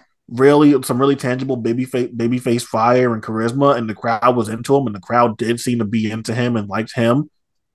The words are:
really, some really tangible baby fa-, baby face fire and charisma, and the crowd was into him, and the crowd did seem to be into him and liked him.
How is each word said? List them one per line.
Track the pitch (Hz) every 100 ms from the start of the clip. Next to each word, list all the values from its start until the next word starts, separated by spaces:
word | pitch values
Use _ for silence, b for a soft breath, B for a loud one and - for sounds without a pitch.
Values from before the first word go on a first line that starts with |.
| b _ -
really, | 120 139 147 147 139
some | 131 123
really | 139 135
tangible | 127 127 135 120
baby | 117 120
fa-, | 127 127 123
baby | 120 117 123
face | 127 120
fire | - 113 113 127 123
and | 113
charisma, | - 110 117 131 139 123
and | 113
the |
crowd | 104 117 113 123
was | 120 107
into | 110 123
him, | 139 127
and | 101
the |
crowd | - 120 120 110
did | 113 120
seem | - 120
to |
be | 104 113 107
into | 113 113
him | 117 123 117
and | 101
liked | 101 110
him. | - 117 131 147 _ _ _ _